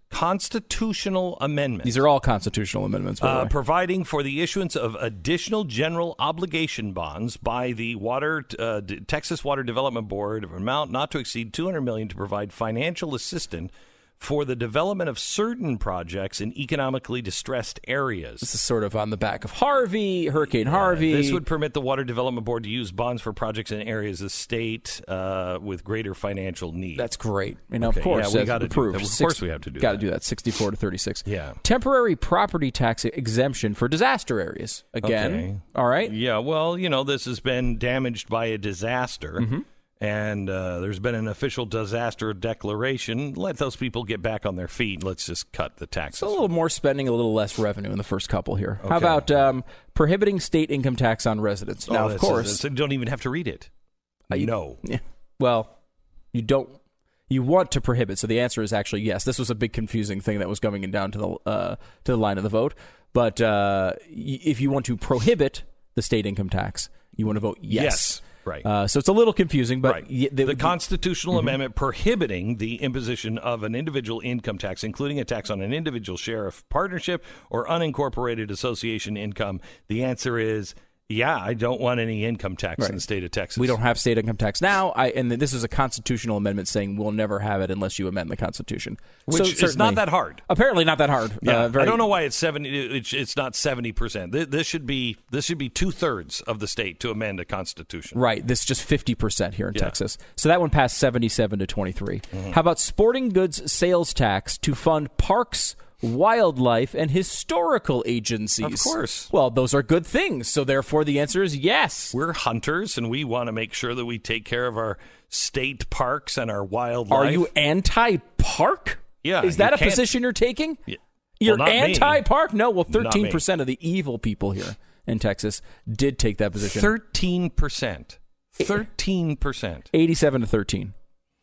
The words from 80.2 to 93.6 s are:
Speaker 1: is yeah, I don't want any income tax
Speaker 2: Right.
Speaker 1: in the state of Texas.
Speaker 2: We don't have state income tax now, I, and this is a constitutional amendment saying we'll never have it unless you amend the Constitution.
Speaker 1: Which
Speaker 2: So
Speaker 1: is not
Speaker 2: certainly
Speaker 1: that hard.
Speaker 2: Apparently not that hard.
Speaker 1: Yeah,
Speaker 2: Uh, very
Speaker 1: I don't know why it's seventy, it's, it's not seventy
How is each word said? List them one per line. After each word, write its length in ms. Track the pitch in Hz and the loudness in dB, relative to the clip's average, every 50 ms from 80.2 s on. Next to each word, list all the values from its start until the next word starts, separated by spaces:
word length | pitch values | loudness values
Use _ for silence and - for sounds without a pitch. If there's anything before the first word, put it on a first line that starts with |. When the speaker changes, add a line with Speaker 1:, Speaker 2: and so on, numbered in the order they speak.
| - 127 117 117 | -2 -2 0 0
Speaker 1:
is 340 | 110 110 110 107 98 - - - - _ _ _ _ - | 0 0 0 -2 -4 -8 -12 -16 -20 _ _ _ _ -4
yeah, 260 | 107 110 123 151 160 | 0 2 2 2 2
I 160 | 117 92 107 120 | 0 0 -2 -2
don't 260 | 107 117 120 127 110 | 0 0 0 0 0
want 180 | 127 123 123 120 | 0 0 2 0
any 260 | 113 113 110 107 107 | 0 -2 -2 -2 -2
income 300 | 117 117 95 - 95 92 | -2 -2 -2 -4 -6 -4
tax 240 | - - 87 82 - | -4 -6 -4 -2 -2
Speaker 2:
Right. 80 | 110 95 | -2 -2
Speaker 1:
in 60 | 101 | -2
the 60 | - | -4
state 220 | - - 107 95 90 | -4 -4 -4 -4 -4
of 80 | 87 | -4
Texas. 260 | - 107 90 - - 120 | -4 -4 -4 -4 -2 0
Speaker 2:
We 80 | 127 | 2
don't 140 | 127 123 104 | 2 2 2
have 180 | 120 120 117 - | 2 2 2 2
state 180 | - 123 113 | 2 2 2
income 200 | 113 107 113 104 | 2 2 0 0
tax 240 | - 113 104 - - | 0 0 0 0 2
now, 280 | 175 196 202 190 190 175 | 2 2 4 4 2 2
I, 180 | - - 131 123 | 2 2 2 2
and 220 | - 131 123 120 | 2 0 0 0
this 220 | 120 123 147 135 135 | 0 0 0 0 0
is 100 | 123 117 | -2 -2
a 40 | |
constitutional 720 | 113 - - 135 - - 120 - - 127 107 - 117 107 | -2 0 0 0 0 -2 -4 -4 -2 -2 -2 0 0 0
amendment 300 | 104 101 101 101 101 92 | 0 0 0 0 -2 -2
saying 280 | - - 107 98 98 101 | -2 0 0 0 -2 -2
we'll 140 | 104 104 107 | -2 -2 0
never 280 | 104 107 107 101 101 98 | 0 0 0 0 0 -2
have 220 | 104 107 101 95 | 0 0 0 0
it 80 | 95 92 | 0 0
unless 280 | 95 101 95 95 - - | -2 -2 -2 -2 -2 -2
you 80 | 95 | -2
amend 220 | 95 95 95 85 82 | -2 -2 -4 -4 -4
the 80 | 95 | -4
Constitution. 600 | - - - - - - - - - - - - - - - - _ _ | -4 -4 -4 -4 -6 -8 -8 -8 -8 -6 -8 -10 -12 -14 -18 -20 _ _
Speaker 1:
Which 120 | - 160 | 0 2
Speaker 2:
So 60 | 175 190 | 4 4
Speaker 1:
is 180 | 185 151 - | 4 4 4
not 80 | 185 165 | 4 4
Speaker 2:
certainly 260 | 139 165 214 - 196 | 4 4 4 4 4
Speaker 1:
that 140 | 220 202 160 | 2 2 2
hard. 320 | 165 180 110 78 131 - - - | 2 0 0 -2 -6 -8 -4 0
Speaker 2:
Apparently 340 | 185 170 254 277 208 175 160 | 4 4 4 6 4 4 4
not 120 | 160 156 156 | 4 4 4
that 100 | 147 143 | 4 4
hard. 280 | 143 123 113 110 104 - | 4 2 0 -2 -4 -2
Speaker 1:
Yeah, 220 | - 120 120 117 120 | 0 2 4 4 4
Speaker 2:
Uh, 40 | 117 | 4
very 140 | 117 139 151 | 4 4 4
Speaker 1:
I 20 | |
don't 120 | 202 226 | 4 4
know 100 | 226 226 | 4 4
why 140 | 208 196 175 | 4 2 2
it's 140 | 156 135 - | 2 0 0
seventy, 340 | - 170 160 143 147 147 135 139 143 135 110 139 | 0 0 0 0 -2 -4 -4 -4 -4 -2 -2 -4
it's, 160 | 131 110 - 131 | -4 -4 -4 -4
it's 220 | 143 131 - - | -4 -4 -4 -2
not 180 | 147 135 127 - | -4 -4 -2 -2
seventy 360 | - | -2